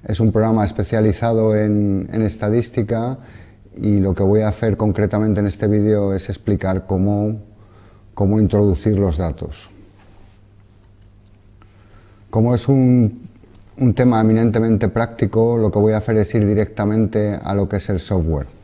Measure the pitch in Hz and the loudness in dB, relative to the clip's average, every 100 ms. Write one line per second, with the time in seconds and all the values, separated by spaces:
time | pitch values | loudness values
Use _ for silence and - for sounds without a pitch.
0 | - 101 110 107 110 110 101 - 98 113 | -6 0 2 2 0 0 0 -2 -4 0
1 | 107 101 117 113 110 107 107 104 104 98 | 0 0 0 0 2 2 0 0 0 -2
2 | - 110 110 - 104 113 117 - 107 113 | -4 -2 -4 -2 -2 -2 -2 -4 -4 -4
3 | 120 131 - - - - - - 104 101 | -4 -8 -14 -20 -20 -20 -20 -6 0 2
4 | 95 90 98 107 107 98 113 107 107 95 | 2 0 2 2 0 -2 -2 0 0 0
5 | 101 107 110 101 101 - 107 107 104 104 | 0 0 0 0 -2 -2 0 0 2 0
6 | 101 98 - 101 - 101 95 95 95 95 | 0 -4 -6 -8 -4 -2 -2 -4 -2 -2
7 | 98 104 107 110 - - - - - - | 0 0 -2 -6 -12 -20 -20 -20 -20 -20
8 | - - 98 107 104 104 104 90 113 101 | -20 -4 0 2 2 4 2 2 0 2
9 | 98 82 87 73 78 - - - - _ | 0 0 -4 -6 -10 -14 -20 -20 -20 _
10 | - - - - - - - - - - | -20 -20 -20 -20 -20 -20 -20 -20 -20 -20
11 | - - - - - - - - - - | -20 -20 -20 -20 -20 -20 -20 -20 -20 -20
12 | - - - 110 113 120 - 135 127 123 | -20 -20 -6 0 2 2 2 2 4 4
13 | 110 - - - - - - - 123 104 | 2 0 -20 -20 -20 -20 -20 -2 0 2
14 | 123 113 110 110 117 113 113 107 101 113 | 2 4 4 4 2 2 2 2 0 -2
15 | 117 - 104 113 117 117 107 104 107 107 | -4 -2 -2 2 2 2 0 2 2 2
16 | 107 110 101 117 104 104 104 - 101 107 | 0 0 0 0 2 0 -2 -2 -2 0
17 | 107 110 104 104 - 98 98 101 - 95 | 0 0 -2 -4 -4 -2 -2 -4 -4 -6
18 | - 95 82 76 69 - | -2 -2 0 -2 -6 -14